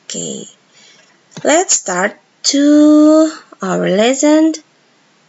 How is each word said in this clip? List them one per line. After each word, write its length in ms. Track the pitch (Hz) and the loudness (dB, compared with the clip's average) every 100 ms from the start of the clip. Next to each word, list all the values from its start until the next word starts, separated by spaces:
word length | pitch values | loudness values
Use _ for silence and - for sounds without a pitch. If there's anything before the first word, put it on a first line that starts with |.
Okay. 420 | - - 85 67 55 _ _ _ _ _ _ _ _ - - | -18 -14 -12 -14 -18 _ _ _ _ _ _ _ _ -10 -2
Let's 320 | 311 392 - | -2 -2 -4
start 400 | - 180 202 - _ _ - | -6 -6 -6 -8 _ _ -4
to 800 | 277 285 294 302 302 302 311 320 311 - - | 0 2 4 4 4 4 4 0 -4 -20 -12
our 240 | 190 175 175 | -8 -4 -2
lesson 680 | 185 226 269 294 311 320 311 _ _ _ _ _ _ | 0 0 0 0 2 0 -2 _ _ _ _ _ _